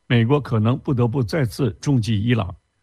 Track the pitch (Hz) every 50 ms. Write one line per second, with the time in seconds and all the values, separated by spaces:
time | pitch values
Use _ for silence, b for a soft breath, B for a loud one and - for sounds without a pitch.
0 | _ - 120 117 113 117 147 147 127 - 123 110 107 120 131 156 - 160 139 120
1 | 120 113 117 143 117 - 180 160 127 107 - - 139 101 - - - 151 139 123
2 | 101 117 110 98 107 120 127 110 90 90 87 - _ _ _ _